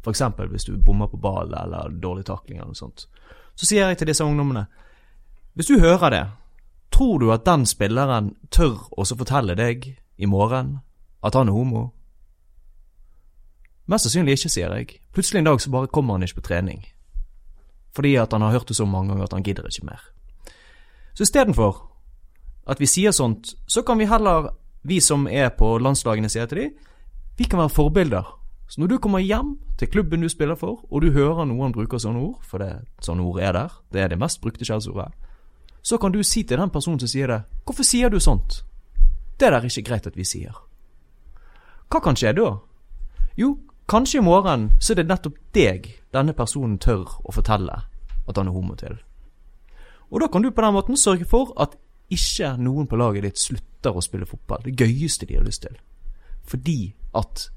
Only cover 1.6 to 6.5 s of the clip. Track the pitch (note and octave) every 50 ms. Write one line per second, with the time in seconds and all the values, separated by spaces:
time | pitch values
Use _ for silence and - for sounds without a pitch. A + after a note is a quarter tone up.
1.6 | E2+ E2+ E2+ D#2+ D#2 D#2 E2 E2+ F2 F2+ F2+ F#2+ G2 - F#2+ F#2 - - F#2+ F2
2.6 | - - - - - - - - - - _ _ - - - - - - - -
3.6 | - - G#3 G3+ G3 F#3 F3 - - - D3+ - D#3 D3 D3 D3 C#3+ C#3 B2+ G#2+
4.6 | G2+ - _ - - - - _ _ _ - - - - - - - - _ -
5.6 | E3 - C#4+ A3 E3 E3 F3+ F#3 F3+ C#3+ A#2 E2 - G2 G#2+ - - -